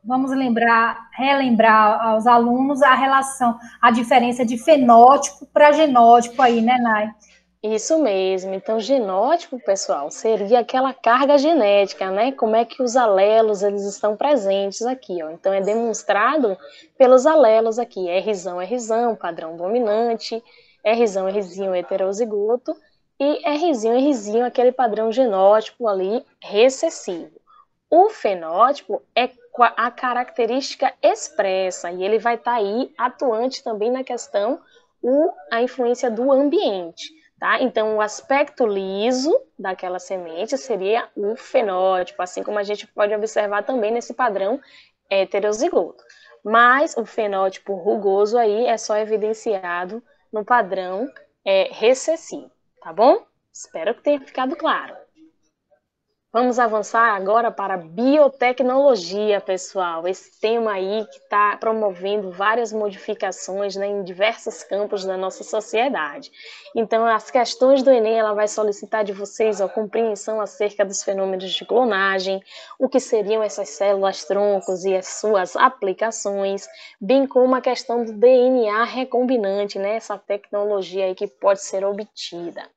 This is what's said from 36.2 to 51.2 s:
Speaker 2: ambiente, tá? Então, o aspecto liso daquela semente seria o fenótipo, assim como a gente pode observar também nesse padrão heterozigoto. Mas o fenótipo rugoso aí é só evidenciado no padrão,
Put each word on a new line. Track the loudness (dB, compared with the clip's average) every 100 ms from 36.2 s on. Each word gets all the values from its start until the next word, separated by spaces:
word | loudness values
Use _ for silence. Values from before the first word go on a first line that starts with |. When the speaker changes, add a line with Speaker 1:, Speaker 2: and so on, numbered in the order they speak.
| 2
Speaker 2:
ambiente, | 2 2 0 -2 -4 -10 -14 -20 _ _ _
tá? | -2 0
Então, | 0 -2 -2 -2
o |
aspecto | -4 -6 -2 0 0 -2 -2
liso | -2 -6 -4 -2 0 0 -2 -2 -10
daquela | -10 -8 -8 -10
semente | -8 -10 -10 -8 -6 -6
seria | -4 -4 -2 -2 -4 -8
o | -6 -6
fenótipo, | -2 -2 0 0 0 0 -4 -8
assim | -8 -8
como | -6 -6
a |
gente | -4 -8 -10
pode | -2 -2
observar | 0 -2 -4 -2 -4
também | -4 -2 -2
nesse | -4 -8 -4
padrão | -2 -2 -4 -4 _ -20 _ _ _
heterozigoto. | -2 0 -2 -2 -2 0 0 -2 -10 _ -20 -20 -14
Mas | 0 4 6 4 0 -4
o | -8
fenótipo | -4 -2 0 -2 -4 -10 -4
rugoso | -2 0 0 2 2 2
aí | 2 0 0
é | -2
só | -2 -2
evidenciado | 0 -2 -2 -4 -4 -4 -4 -6 -8 -12 _ _ _
no | -10
padrão, | 0 0 0 -4 -6 -8 -8 -12